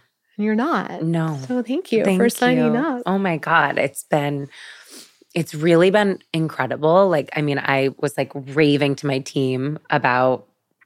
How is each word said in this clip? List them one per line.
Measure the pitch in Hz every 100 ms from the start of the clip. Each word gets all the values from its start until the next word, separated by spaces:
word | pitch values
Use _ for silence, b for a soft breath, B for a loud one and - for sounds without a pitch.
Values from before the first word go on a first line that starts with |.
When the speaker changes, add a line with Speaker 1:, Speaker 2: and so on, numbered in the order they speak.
| _ _ _ -
Speaker 1:
And | 208
you're |
not. | 214 277 269 - 180
Speaker 2:
No. | 165 165 160 147 131
Speaker 1:
So | 247
thank | 233 277 381
you | 226
Speaker 2:
Thank | 202 190
Speaker 1:
for | 233
signing | - 247 254 240
Speaker 2:
you. | 233
Speaker 1:
up. | 311 247
Speaker 2:
Oh | 240 190
my | 196 160
God. | - 160 143 -
It's | 143 -
been, | - 156 143 143 139 B B B B B B B _
it's | 175 160
really | 151 160 165 185
been | 202 202 185 -
incredible. | 160 160 - 127 123 151 175 196
Like, | 160 - -
I |
mean, | 147 143
I | - 135 135 127
was, | 147 -
like, | 135
raving | 143 131 139 151 143 143 135
to | 147
my | 135
team | 135 - 131 127 135 151 -
about | 151 135 123 131 127 - _ _ _